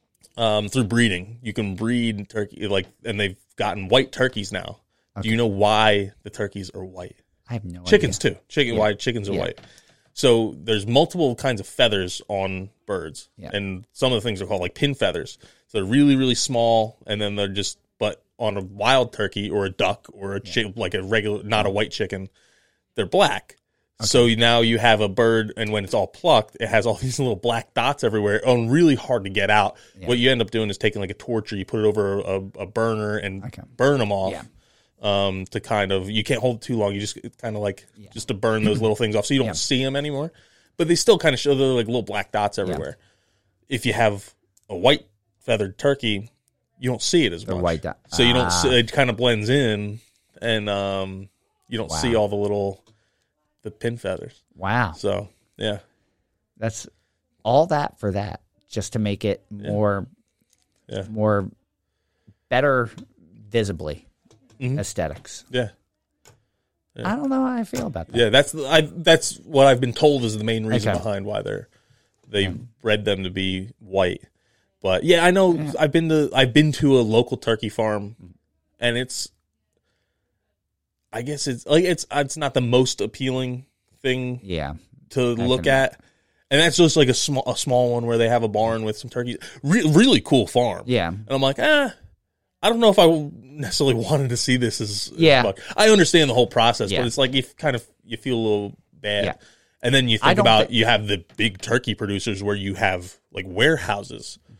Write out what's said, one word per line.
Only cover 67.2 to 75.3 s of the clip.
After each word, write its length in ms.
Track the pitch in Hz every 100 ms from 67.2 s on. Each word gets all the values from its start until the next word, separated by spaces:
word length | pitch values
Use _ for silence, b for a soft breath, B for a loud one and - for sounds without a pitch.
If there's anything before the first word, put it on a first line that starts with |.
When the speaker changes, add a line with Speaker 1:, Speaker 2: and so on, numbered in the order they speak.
| 277
Speaker 2:
know 160 | 262 262
how 80 | 240
I 80 |
feel 220 | 220 247 226
about 220 | - -
that. 80 | 117
Speaker 1:
Yeah, 120 | 113
that's, 240 | 131 -
I, 280 | 160 135 160
that's 540 | 156 170 165 160 - -
what 280 | - 139 139
I've 140 | 123
been 120 | 127
told 320 | - 151 139
is 120 | 117 107
the 80 |
main 220 | 107 113 110
reason 240 | 120 107
Speaker 2:
Okay. 80 | 90
Speaker 1:
behind 220 | 110 98
why 180 | 98 104
they're, 260 | - - - _ _ _ _ _ _
they 140 | 104
Speaker 2:
Yeah. 100 | 98 87 - _
Speaker 1:
bred 220 | 113 107
them 180 | 104 98
to 60 | 92
be 400 | 95 95 92 101 -
white. 440 | 104 95 90 98 - _ _ _ _ _
But 220 | 98 92
yeah, 200 | 165 170
I 60 | 175